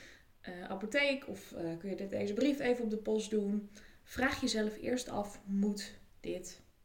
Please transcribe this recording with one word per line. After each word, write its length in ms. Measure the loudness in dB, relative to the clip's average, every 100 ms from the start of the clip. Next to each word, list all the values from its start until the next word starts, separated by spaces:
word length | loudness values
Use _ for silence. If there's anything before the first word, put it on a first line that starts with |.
| -18 -20 -20 _
eh, 240 | -12 -10
apotheek? 640 | -6 -6 0 4 4 2 -4
Of, 240 | -10 -10
eh, 260 | -6 -4 -4
kun 120 | -4
je 60 | -4
dit, 140 | -2
deze 220 | -2 0
brief 260 | 4 4 4
even 260 | 2 2
op 60 | 2
de 60 | 0
post 340 | 2 0 2
doen?" 400 | 2 4 0 -2 -10 -20 -20
Vraag 380 | -10 0 2 2
jezelf 360 | 0 2 0 -2
eerst 320 | -2 -2 -2
af: 320 | -4 -4 -8
"Moet 540 | -2 2 2 2 -6 -12 -20 -10
dit 420 | -6 -6 -8 -16 -20 _